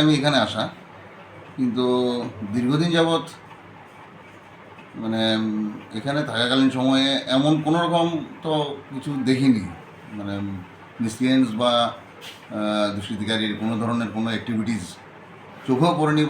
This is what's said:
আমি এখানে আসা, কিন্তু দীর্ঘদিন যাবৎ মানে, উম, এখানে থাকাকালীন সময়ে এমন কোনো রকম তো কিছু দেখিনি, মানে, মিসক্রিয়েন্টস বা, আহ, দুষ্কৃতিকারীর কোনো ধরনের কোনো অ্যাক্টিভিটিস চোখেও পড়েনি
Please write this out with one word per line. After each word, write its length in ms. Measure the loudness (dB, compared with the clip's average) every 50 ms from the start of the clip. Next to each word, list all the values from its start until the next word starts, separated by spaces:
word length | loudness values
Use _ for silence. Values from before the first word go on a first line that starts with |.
আমি 100 | 6 6 4 4
এখানে 200 | 2 2 2 2 2
আসা, 180 | 0 -2 -4 -4 -6 -8 -12 -18 -20 -20 -20 -20 -20 -20 -20 -20 -20 -20 -20 -20 -10 -4
কিন্তু 280 | -2 -2 0 0 0 2 2 2 2 2 0 -2 -4 -6 -8 -10 -10 -8 -4 -2
দীর্ঘদিন 360 | 0 0 2 2 2 2 2 2
যাবৎ 300 | 2 4 2 2 0 -2 -6 -14 -18 -20 -20 -20 -20 -20 -20 -20 -20 -20 -20 -20 -20 -20 -20 -20 -20 -20 -20 -20 -20 -20 -20 -20 -20 -20 -20 -20 -20 -20 -16 -12 -8
মানে, 200 | -4 -2 -2 0 0 0 0
উম, 340 | 0 0 -2 -2 -2 -4 -4 -6 -10 -12 -12 -10 -6
এখানে 220 | -4 -2 -2 -2 -2 -2
থাকাকালীন 400 | -2 0 0 2 4 4 4 4
সময়ে 380 | 4 2 2 4 4 4 4 2 0 0 0 0 2
এমন 160 | 4 4 4 4 4
কোনো 160 | 2 2 2 2 2
রকম 220 | 2 2 2 2 2 0 -2 -6 -8 -12 -8 -4
তো 80 | -2 0 0 0 -2 -6 -10 -12 -12
কিছু 200 | -12 -8 -6 -4 -4 0 2 2
দেখিনি, 360 | 2 4 6 4 4 4 2 -4 -10 -12 -16 -20 -20 -20 -18 -14 -12 -10
মানে, 160 | -8 -6 -6 -6 -6 -6 -8 -10 -12 -14 -18 -20 -20 -12 -6 -4
মিসক্রিয়েন্টস 500 | -4 -4 -2 0 2 4 4 4 4 2 2 2
বা, 120 | 2 2 4 4 2
আহ, 1040 | 0 -2 -8 -14 -20 -20 -18 -18 -18 -18 -18 -14 -10 -6 -4 -2 0 2 2 0 0 0
দুষ্কৃতিকারীর 580 | -4 -6 -6 -6 -4 -2 -2 -2 0 0 -2 -2 -2
কোনো 140 | -2 -2 -2 -2
ধরনের 260 | -2 0 0 -2 -2 -2 -2
কোনো 140 | -2 -2 -2 -2
অ্যাক্টিভিটিস 500 | -4 -4 -4 -4 -2 -2 -2 -2 -4 -4 -8 -12 -16 -18 -20 -20 -20 -20 -20 -20 -20 -20 -20 -20 -8 -2
চোখেও 260 | 0 2 4 4 4 4 2
পড়েনি 260 | 2 2 4 2 2